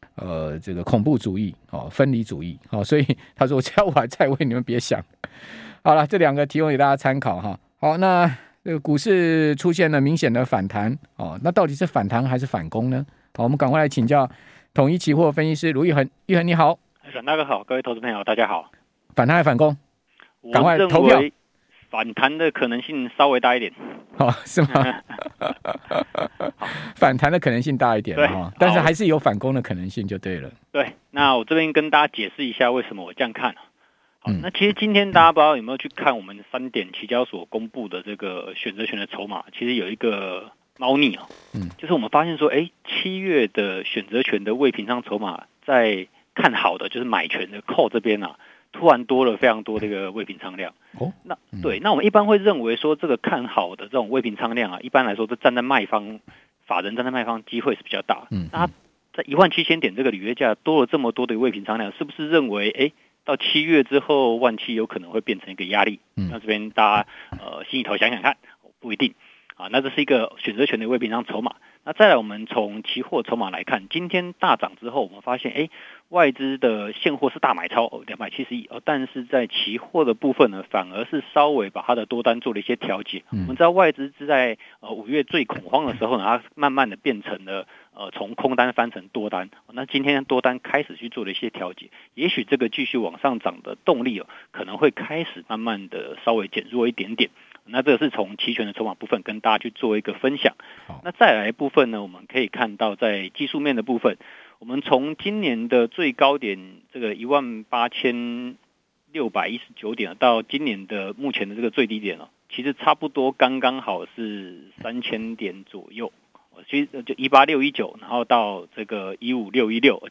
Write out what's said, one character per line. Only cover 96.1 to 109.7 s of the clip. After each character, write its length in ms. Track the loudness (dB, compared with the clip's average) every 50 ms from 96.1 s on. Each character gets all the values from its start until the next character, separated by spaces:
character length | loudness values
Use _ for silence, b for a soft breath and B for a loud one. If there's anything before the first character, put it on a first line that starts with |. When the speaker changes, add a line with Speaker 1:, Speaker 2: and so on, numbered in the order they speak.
| -14 -4 -2
Speaker 2:
稍 100 | 0 0
微 120 | 0 -2
减 200 | -4 -6 -8 -6 -4
弱 160 | -2 0 0
一 60 | 0
点 240 | -2 -4 -8 -6 -2
点。 140 | -2 -2 -2 b b b b b b _ -6
那 120 | -4 0
这 100 | 2 2
个 60 | 4 4
是 100 | 2 0
从 300 | -2 -4 -6 -6 -6 -6
期 160 | -4 -4 -2
权 120 | -4 -4
的 60 | -6
筹 100 | -6 -6
码 120 | -6 -6 -6
部 100 | -8 -4
分 160 | -4 -4 -4
跟 200 | -4 -8 -10 -2
大 120 | 0 0
家 60 | 0 0
去 120 | -2 -8
做 280 | -8 -4 -2 0 0 0
一 20 |
个 140 | -2 -6 -6
分 240 | -2 -2 -2 -2 0
享。 160 | 0 -2 -2 B B B B B B
Speaker 1:
好。 160 | B -18 -12 -10
Speaker 2:
那 60 | -12
再 240 | 2 4 4 6 6
来 180 | 4 0 -2
部 160 | -4 -4 -6 2
分 220 | 2 2 2 2
呢， 100 | 0 -6
我 60 | -10
们 180 | -12 -14 -20 -20
可 140 | -6 -4 -4
以 60 | -4
看 320 | -4 -2 -4 -4 -4 -2 -2
到 180 | -2 -2 -2
在 320 | 0 -2 0 0 -2 -6 -8
技 180 | -8 -8 -8
术 140 | -6 -4 -2
面 160 | -2 0 -2
的 60 | -2
部 160 | -2 -2 -2 0
分， 180 | 0 0 -2 B B B B B B B B B
我 60 | -14
们 160 | -8 -8 -8
从 360 | 0 2 2 2 2 -2 -8
今 260 | -6 -6 -6 -4 -2
年 260 | -2 -2 -2 -2 -2 2
的 180 | 4 4 4
最 280 | 2 0 -2 -2 -2 2
高 240 | 2 2 2 2 0
点 200 | -2 -6 -6 -6 -10 -16 -20 -20 _ _ -10
这 40 | -8
个 160 | -6 -6 -6
一 120 | -8 -2
万 380 | 0 0 0 0 -2 -8 -10 -8
八 260 | -6 -2 -2 -2 -2
千 640 | -4 -2 -2 -2 -2 -2 -6 -6 -8 -8 -10 -12 -14 -16 _ _ _ _ _ _ _ _ _ _
六 160 | -6 -6 -6 -2
百 200 | -2 -4 -4 -4
一 100 | -6 -8
十 60 | -12 -16